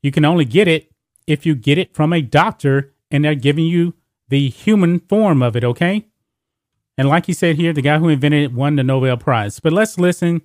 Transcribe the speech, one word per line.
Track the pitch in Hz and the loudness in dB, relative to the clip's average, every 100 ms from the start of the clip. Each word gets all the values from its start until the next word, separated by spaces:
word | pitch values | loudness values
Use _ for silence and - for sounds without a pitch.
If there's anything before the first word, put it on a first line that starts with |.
You | 143 | -2
can | 139 151 | 0 2
only | 175 131 | 2 0
get | 131 202 | 2 2
it | 160 _ _ _ _ - | 0 _ _ _ _ -4
if | 147 170 | -4 -2
you | |
get | 143 123 147 | -2 0 0
it | 185 | -2
from | - 156 | -2 0
a | 170 | 0
doctor | 123 143 190 - 143 135 139 _ _ | 0 2 0 -2 -2 -2 -4 _ _
and | 143 | -2
they're | 151 151 | 0 0
giving | 131 147 165 | 0 0 0
you | 175 175 - _ _ _ | 0 -2 -4 _ _ _
the | 139 139 | -2 -2
human | - - 214 175 175 | -4 0 2 2 0
form | _ 208 214 147 | _ 0 2 2
of | 123 117 | 0 0
it, | |
okay? | 120 117 175 208 - _ _ _ _ _ _ _ _ - | -2 -2 -2 -2 -6 _ _ _ _ _ _ _ _ -2
And | 135 | 0
like | 160 175 | 0 0
he | |
said | 170 170 151 | -2 0 0
here, | 170 | -2
the | 151 | 0
guy | 135 151 | 0 2
who | 165 | 2
invented | 147 147 147 | 2 2 0
it | 143 | 0
won | 120 139 143 | -2 -2 0
the | |
Nobel | 131 135 131 123 | 0 0 0 -2
Prize. | - 120 104 - | -2 -2 -2 -4
But | 160 | -2
let's | 170 220 - | 0 -2 0
listen | 180 170 170 170 | -2 0 -2 -4